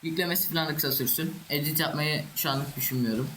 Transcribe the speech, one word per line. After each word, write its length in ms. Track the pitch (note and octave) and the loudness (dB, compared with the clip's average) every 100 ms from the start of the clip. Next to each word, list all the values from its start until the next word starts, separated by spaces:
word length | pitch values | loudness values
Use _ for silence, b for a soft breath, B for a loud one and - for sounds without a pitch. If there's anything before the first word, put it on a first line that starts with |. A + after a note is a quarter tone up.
Yüklemesi 460 | E3 D#3+ F3 F3 - | -2 0 2 2 2
falan 200 | E3 D#3+ | 2 0
da 60 | |
kısa 180 | D#3 D3+ | 0 0
sürsün. 440 | C3 B2+ - E3 G3 - | 0 0 0 0 -4 -2
Edit 300 | D3 D3 D#3 | 0 0 2
yapmayı 440 | D3+ D3 D3+ D3+ - - | 0 2 2 0 -2 -4
şu 140 | D#3 | 0
anlık 260 | C3+ C#3 - | 0 -2 -4
düşünmüyorum. 540 | - C3 A#2+ A2 D3 | -2 0 2 2 -2